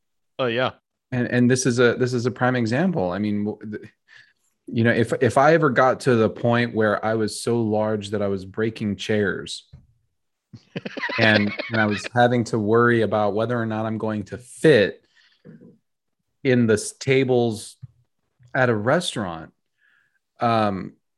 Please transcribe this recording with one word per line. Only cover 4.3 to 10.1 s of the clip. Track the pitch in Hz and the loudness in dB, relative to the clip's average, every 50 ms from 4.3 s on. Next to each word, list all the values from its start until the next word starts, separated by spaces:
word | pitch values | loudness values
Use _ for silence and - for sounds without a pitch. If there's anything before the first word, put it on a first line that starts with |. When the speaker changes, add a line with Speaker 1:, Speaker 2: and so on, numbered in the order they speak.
| _ _ _ _ _ _ _ | _ _ _ _ _ _ _
Speaker 2:
you | - - 120 113 | -8 -4 0 2
know, | 117 90 | 2 2
if, | 92 117 - 165 - | 2 0 0 0 0
if | 135 120 - | 0 2 4
I | 139 135 151 165 | 4 4 4 4
ever | 165 156 147 | 4 4 2
got | 120 139 131 131 117 92 | 2 4 2 2 2 0
to | - 135 123 | 0 0 2
the | 113 110 104 | 2 2 0
point | 107 - - 120 117 120 120 120 117 | 0 -2 -2 0 2 2 0 -2 0
where | 107 110 107 101 - - | 0 0 2 0 0 -2
I | 107 113 | -2 -2
was | 113 110 104 - - - | -2 -2 -4 -6 -6 -4
so | 123 117 120 | -2 -2 -2
large | 117 107 107 107 107 107 110 107 101 101 | 0 0 0 0 -2 -2 -2 -4 -6 -6
that | 104 104 101 | -6 -4 -4
I | 98 | -2
was | 98 95 92 | -4 -6 -8
breaking | 95 98 - 110 113 113 - 113 104 98 | -10 -6 -4 -4 -4 -4 -4 -6 -6 -6
chairs | 98 - - 110 104 104 95 85 82 76 - - - - _ _ - _ _ _ _ _ _ | -6 -4 -2 0 0 0 0 -2 -4 -8 -12 -14 -16 -18 _ _ -20 _ _ _ _ _ _